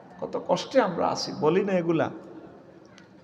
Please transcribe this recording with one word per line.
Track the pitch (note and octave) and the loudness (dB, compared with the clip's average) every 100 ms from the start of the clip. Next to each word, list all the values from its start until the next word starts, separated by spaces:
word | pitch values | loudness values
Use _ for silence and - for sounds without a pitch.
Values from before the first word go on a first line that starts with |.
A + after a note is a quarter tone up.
| - - | -20 -12
কত | - - - | -8 -6 -2
কষ্টে | F3+ - C4+ | -2 2 2
আমরা | G#3 E3+ - | 2 0 0
আছি, | - - B2+ | 0 -4 0
বলি | D3 F3+ G3+ | 2 4 2
না | |
এগুলা, | F#3 E3 D#3+ A#2 G2 - - - - - - - - - - | 0 2 0 0 -4 -16 -18 -18 -20 -20 -20 -20 -20 -20 -20